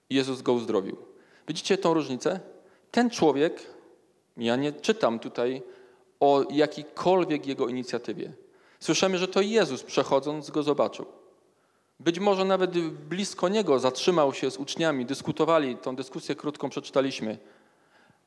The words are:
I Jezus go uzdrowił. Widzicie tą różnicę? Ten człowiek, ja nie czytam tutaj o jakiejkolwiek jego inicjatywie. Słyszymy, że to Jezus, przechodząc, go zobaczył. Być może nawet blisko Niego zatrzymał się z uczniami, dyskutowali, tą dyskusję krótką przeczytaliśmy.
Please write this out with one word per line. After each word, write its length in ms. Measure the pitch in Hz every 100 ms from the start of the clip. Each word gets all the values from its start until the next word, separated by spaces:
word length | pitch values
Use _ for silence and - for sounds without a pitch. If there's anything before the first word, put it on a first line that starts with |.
| -
I 40 |
Jezus 280 | 131 131 127
go 100 | 127
uzdrowił. 440 | 123 110 107 95 - - - _ _ -
Widzicie 300 | 165 - 190
tą 160 | 165
różnicę? 460 | 165 135 127 151 185 - - _ _ _
Ten 200 | - 240
człowiek, 560 | - 165 139 151 - - - - _ _ _ _ -
ja 200 | 117 120
nie 160 | 147
czytam 460 | 143 - 220 123 113
tutaj 440 | 127 120 123 131 131 - - _ _ -
o 240 | 143 139 131
jakiejkolwiek 960 | 143 147 147 147 - 180 185 160 147 135
jego 220 | 131 123
inicjatywie. 640 | 123 123 120 - 104 - - - _ _ _
Słyszymy, 380 | - 156 190 185
że 100 | 185
to 120 | 190
Jezus, 420 | 202 220 165 127
przechodząc, 680 | - - 135 139 139 151 143
go 120 | 156
zobaczył. 440 | 147 139 110 - - - - _ _ _ _ _ _ _
Być 180 | 139 175
może 260 | 202 190
nawet 340 | 190 190 185 175 165
blisko 600 | 151 147 180 202 - 180
Niego 300 | 214 202 127
zatrzymał 560 | 127 127 - 175 143
się 160 | 131 135
z 60 | 127
uczniami, 500 | 139 - 165 139 123
dyskutowali, 680 | 135 - 143 156 165 139 117
tą 200 | - 127
dyskusję 380 | 127 170 -
krótką 340 | 143 151 147 139
przeczytaliśmy. 720 | 143 135 139 135 - 113 104 - - _ _ _ _ _ _